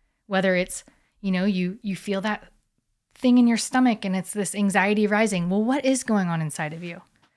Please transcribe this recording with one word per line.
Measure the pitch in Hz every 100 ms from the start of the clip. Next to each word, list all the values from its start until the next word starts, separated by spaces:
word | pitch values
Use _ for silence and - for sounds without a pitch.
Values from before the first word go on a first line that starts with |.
| _ _ -
whether | 190 190
it's, | 180 185 - - _ _ _
you | 196
know, | 185
you, | 196 185 180 214
you | 208 180
feel | - 196
that | 214 208 - _ _ _ _ _ _
thing | - 254 247
in | 240
your | 226
stomach | - 254 254 220
and | 196
it's | 185 175
this | 208 185
anxiety | 202 202 190 196 214 208
rising. | 208 226 190 175
Well, | 196
what | 220 277
is | 262 262
going | - 214 175
on | 165
inside | 156 - 151
of | 165
you? | 175 - - _ _